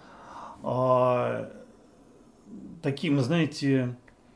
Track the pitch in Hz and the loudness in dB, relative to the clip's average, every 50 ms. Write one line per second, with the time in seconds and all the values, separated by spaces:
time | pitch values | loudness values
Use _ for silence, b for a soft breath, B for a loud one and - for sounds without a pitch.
0 | B B B B B B B B B B B B - - 123 123 127 131 127 127 | B B B B B B B B B B B B -6 -4 -2 0 4 4 6 6
1 | 127 127 123 123 120 120 117 113 110 107 - - - - - - - - - - | 6 4 4 2 0 -2 -2 -4 -6 -10 -12 -18 -20 -20 -20 -20 -20 -20 -20 -20
2 | - - - - - - - - - - - - - - - - - 143 135 - | -20 -20 -20 -20 -20 -20 -20 -20 -20 -20 -18 -16 -16 -16 -14 -6 -4 -4 -4 -2
3 | - 170 143 143 127 117 165 170 160 143 - - 143 139 135 131 127 123 123 - | 0 0 2 2 2 2 2 2 2 0 -2 -2 0 2 2 2 2 0 -4 -8
4 | - - - b b b b | -14 -20 -20 b b b b